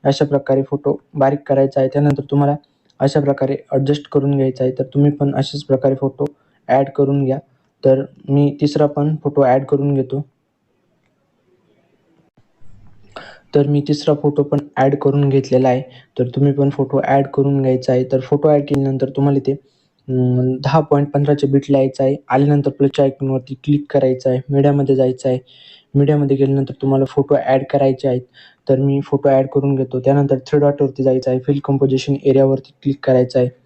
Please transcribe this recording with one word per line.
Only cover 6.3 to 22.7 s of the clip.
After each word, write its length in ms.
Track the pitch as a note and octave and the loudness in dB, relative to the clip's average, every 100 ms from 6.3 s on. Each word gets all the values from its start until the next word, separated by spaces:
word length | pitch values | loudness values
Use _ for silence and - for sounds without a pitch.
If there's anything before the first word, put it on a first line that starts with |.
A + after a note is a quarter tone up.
| _ _ _ - | _ _ _ -2
ॲड 200 | C3 C#3 | 0 0
करून 360 | - C#3 C#3+ | -2 0 0
घ्या. 140 | C3 C3 _ _ _ _ | -2 -4 _ _ _ _
तर 200 | C3+ C3 C3+ - - | 2 2 -2 -14 -2
मी 280 | C#3 C#3+ C#3+ | 2 2 0
तिसरा 260 | D3 D3+ D3 | -2 0 0
पण 300 | D3 D3 D#3 | 0 -2 -2
फोटो 180 | - D3 | -2 0
ॲड 220 | C3 C3 | 2 2
करून 300 | C#3 C#3+ C#3+ | 0 -2 0
घेतो. 320 | C#3 B2+ C3+ D3 _ _ _ _ _ _ _ _ _ _ _ _ _ _ _ _ _ _ _ _ _ _ _ - - - - - - - - _ | -2 -2 -6 -10 _ _ _ _ _ _ _ _ _ _ _ _ _ _ _ _ _ _ _ _ _ _ _ -20 -20 -20 -20 -20 -20 -20 -20 _
तर 120 | D3 C#3 | -2 0
मी 180 | D3 C#3+ | -2 -2
तिसरा 260 | D3 - | -2 -2
फोटो 280 | C#3+ D3 D3 | 0 -2 -2
पण 160 | C#3+ C#3+ - - | -2 -4 -4 -2
ॲड 200 | C3+ D3 | 0 0
करून 320 | C#3 C#3+ C#3 | 0 0 2
घेतलेला 400 | C3+ C3 B2+ C3 | 0 0 0 2
आहे. 140 | B2+ - - _ - | 0 -4 -20 _ -6
तर 100 | B2 | -4
तुम्ही 240 | C3+ C#3+ | 0 0
पण 180 | C#3 C#3 | 2 -2
फोटो 300 | C#3+ C3 C#3 | -2 -2 -2
ॲड 220 | - C#3 C#3 | 0 0 0
करून 360 | - C#3 C#3 | -2 0 0
घ्यायचा 300 | C3 B2+ B2+ | 0 0 0
आहे. 120 | B2+ | 0
तर 160 | B2+ C3+ | 0 -2
फोटो 280 | C3 C#3+ D#3 | 0 0 2
ॲड 140 | D3 | 2
केल्यानंतर 460 | C#3+ C#3+ C3+ C3+ C3 | 2 -2 0 -2 -4
तुम्हाला 300 | C#3 C#3+ C#3 | 0 0 0
इथे, 340 | C3+ C#3 _ _ _ _ | -2 -6 _ _ _ _
अं, 540 | - B2+ B2+ B2 B2+ C3 | -6 -2 0 0 0 -2
दहा 160 | C#3 D#3 | 0 0
पॉइंट 300 | D3+ C#3+ C#3+ | 2 0 0
पंधराचे 360 | C#3+ C#3+ D3 C#3 | -2 0 0 2
बीट 240 | C#3 C#3 | 0 2
लिहायचं 340 | C#3 C3+ - | 0 0 0
आहे. 120 | C3+ D3 _ | -2 -2 _
आल्यानंतर 420 | D3+ C#3+ D3 C#3 | 0 2 2 0